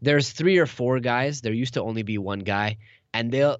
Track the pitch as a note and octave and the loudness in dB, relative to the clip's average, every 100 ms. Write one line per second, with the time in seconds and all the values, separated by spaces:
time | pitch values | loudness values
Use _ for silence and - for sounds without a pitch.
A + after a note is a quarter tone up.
0 | C3 D3 C3+ - E3+ F#3 C#3+ - B2 B2+ | 2 2 2 0 4 4 2 0 0 0
1 | B2 A#2+ C#3 C#3+ A#2 A2 B2+ B2 G#2 A2+ | 0 0 0 -2 -4 -2 -2 -2 -4 -4
2 | G#2+ G#2+ G2 G2+ G2 G2+ G#2 G#2+ - _ | -4 -4 -4 -4 -2 -2 -2 -4 -12 _
3 | _ A2+ A#2 C3 C#3+ C#3 | _ -4 -2 2 2 0